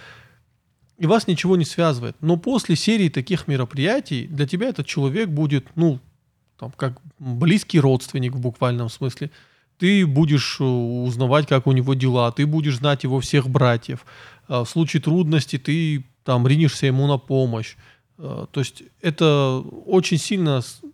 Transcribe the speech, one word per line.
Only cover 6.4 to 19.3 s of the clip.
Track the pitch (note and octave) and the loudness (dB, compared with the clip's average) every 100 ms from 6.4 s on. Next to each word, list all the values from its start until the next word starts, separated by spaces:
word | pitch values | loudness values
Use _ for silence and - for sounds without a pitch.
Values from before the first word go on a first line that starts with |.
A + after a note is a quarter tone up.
| _ - | _ -16
там, | A#2+ - | -16 -6
как | C3+ B2+ - - | -6 -6 -18 -14
близкий | C3 A#2+ D#3+ G3+ - E3+ | -8 0 2 2 2 2
родственник | C#3 B2+ - C#3 B2 C3 | 4 2 0 -4 -4 -2
в | |
буквальном | B2 A2+ B2+ A#2+ A#2 | -6 -2 -2 -2 -4
смысле. | - C3 - D3 _ _ _ _ - | -6 -8 -8 -12 _ _ _ _ -2
Ты | F3+ G3+ F3 | 2 4 4
будешь, | C3+ D#3+ D3 - - | 4 4 4 0 -2
э, | |
узнавать, | C3+ B2 A#2+ B2 B2 A#2 B2+ D3 D3 | -2 0 -2 -2 -4 -2 2 2 2
как | C3+ C3 | 2 2
у | |
него | C3 B2+ C3+ | 2 2 0
дела, | C3 B2 A#2+ | 2 2 0
ты | A#2 D3 | 0 0
будешь | D#3 D3+ B2 | 0 0 0
знать | D3 C#3+ | 0 0
его | C3 C3 | -2 -4
всех | B2 D3 C3 | 0 0 2
братьев. | B2+ B2+ A#2 - B2+ - - - - - | 2 2 2 -2 -12 -12 -20 -20 -20 -6
Э, | C3 | -4
в | A#2 | -4
случае | - D#3+ D#3 | -2 0 0
трудности | C#3 E3+ D#3+ D#3 - C3+ | 0 0 2 0 0 -6
ты, | - D#3 D#3+ D3 - _ | -2 -2 0 -2 -6 _
там, | - B2+ B2 | -2 2 4
ринешься | D3 D#3+ - C#3 | 4 4 2 0
ему | C3 C#3 | 2 2
на | C#3 | 0
помощь. | - C3+ C3 A2+ A2 - - _ _ _ | 0 0 0 -2 -8 -14 -20 _ _ _
Э, | D3 A#2+ - | -12 -10 -8
то | - | -6
есть | B2+ - - _ | -6 -8 -20 _
это | F3+ D#3 D#3+ | -6 0 2